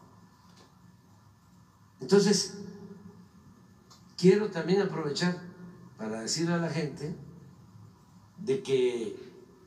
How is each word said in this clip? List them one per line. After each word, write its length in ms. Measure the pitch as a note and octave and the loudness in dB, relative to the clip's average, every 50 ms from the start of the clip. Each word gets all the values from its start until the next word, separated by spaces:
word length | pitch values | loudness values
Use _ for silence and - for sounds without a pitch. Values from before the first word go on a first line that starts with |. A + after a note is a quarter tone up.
| - - - - - - - _ - - - - - - _ - - - - - _ - - - - - - _ _ _ - - - - _ _ - - - - | -20 -20 -20 -20 -20 -20 -20 _ -20 -20 -20 -20 -20 -20 _ -20 -20 -20 -20 -20 _ -20 -20 -20 -20 -20 -20 _ _ _ -20 -20 -20 -20 _ _ -20 -20 -18 -14
Entonces, 640 | - - G3 G3+ F#3+ G#3+ G#3 - - - - - - - - - - - - - - - - - - - - - - - - - - - - - - - - - - - - | 2 6 6 8 8 8 6 4 0 -2 -8 -12 -12 -14 -14 -16 -16 -18 -18 -18 -20 -20 -20 -20 -20 -20 -20 -20 -20 -20 -20 -20 -20 -20 -20 -20 -20 -20 -20 -20 -20 -20 -2
quiero 320 | - F3 F#3 G#3 G#3 G#3+ - | 4 6 6 8 6 4 0
también 320 | - E3 D3+ E3+ F#3+ G3+ | -2 -4 0 2 2 2
aprovechar 540 | F#3 D#3 D#3 D#3 D#3 C#3+ C3+ - F3 F3 F3 - - - - - - - - - - - - | 2 0 -2 -4 -4 -4 -2 0 0 0 -2 -4 -8 -14 -16 -16 -18 -18 -18 -20 -20 -20 -14
para 240 | - A2+ G#2+ A2 A2+ | -10 -8 -8 -6 -6
decirle 320 | A2+ - - D#3 E3+ E3+ F3 | -6 -4 -2 -2 0 0 0
a 40 | |
la 120 | E3+ E3+ D#3 | 0 -2 -2
gente 480 | C#3+ D#3+ D3+ C#3+ - - D3 D#3+ - - - - - - - - - - - - - - - - - - - - - - - - - | -2 -4 -4 -4 -6 -8 -8 -8 -10 -10 -14 -16 -18 -20 -20 -20 -20 -20 -20 -20 -20 -20 -20 -20 -20 -20 -20 -20 -20 -20 -20 -20 -16
de 260 | - G#2+ B2 C3+ - - | -6 -2 -2 -2 -2 0
que 720 | C3 C3+ B2+ B2 B2 A#2+ A#2 A2 G2 F#2+ - - - - - - - - - - | 0 2 2 2 2 0 -2 -4 -6 -8 -10 -14 -18 -20 -20 -20 -20 -20 -20 -20